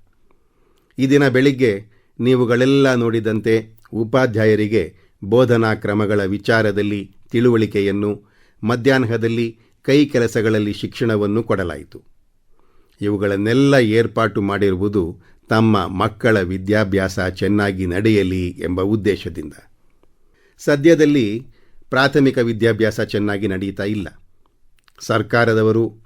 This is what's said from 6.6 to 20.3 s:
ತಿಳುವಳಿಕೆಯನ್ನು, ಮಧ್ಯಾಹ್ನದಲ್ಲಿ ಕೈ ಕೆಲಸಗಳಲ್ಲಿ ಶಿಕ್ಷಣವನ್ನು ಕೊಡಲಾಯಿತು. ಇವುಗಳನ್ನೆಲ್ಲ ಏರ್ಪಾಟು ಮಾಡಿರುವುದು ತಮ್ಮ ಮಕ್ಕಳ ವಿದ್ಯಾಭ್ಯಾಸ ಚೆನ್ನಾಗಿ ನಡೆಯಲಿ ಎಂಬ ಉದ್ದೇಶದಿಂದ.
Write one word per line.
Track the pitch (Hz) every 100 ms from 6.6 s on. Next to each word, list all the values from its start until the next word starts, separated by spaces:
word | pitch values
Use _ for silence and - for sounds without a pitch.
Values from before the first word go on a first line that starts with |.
| 107 104 104 104 92 - -
ತಿಳುವಳಿಕೆಯನ್ನು, | 117 123 113 107 104 98 101 104 101 _ _ _ _
ಮಧ್ಯಾಹ್ನದಲ್ಲಿ | 107 123 123 131 120 117 113 117 117 - _ _
ಕೈ | - 143 143
ಕೆಲಸಗಳಲ್ಲಿ | 127 113 120 110 110 104
ಶಿಕ್ಷಣವನ್ನು | 101 98 - 120 107 104 107
ಕೊಡಲಾಯಿತು. | 113 101 87 71 - - - _ _ _ _ _ _ _ _ _
ಇವುಗಳನ್ನೆಲ್ಲ | 101 101 101 98 107 127 139
ಏರ್ಪಾಟು | 135 110 110 113 120 113 113
ಮಾಡಿರುವುದು | 101 101 101 92 101 101 82 - _ _ -
ತಮ್ಮ | 110 113 101 90
ಮಕ್ಕಳ | 92 110 - 123 107
ವಿದ್ಯಾಭ್ಯಾಸ | 90 92 92 107 98 95 95 101
ಚೆನ್ನಾಗಿ | 92 90 95 104 101 92 90
ನಡೆಯಲಿ | 90 113 104 92 92 90
ಎಂಬ | - 82 90
ಉದ್ದೇಶದಿಂದ. | 98 110 98 90 90 82 76 - - _ _ _ _ _ _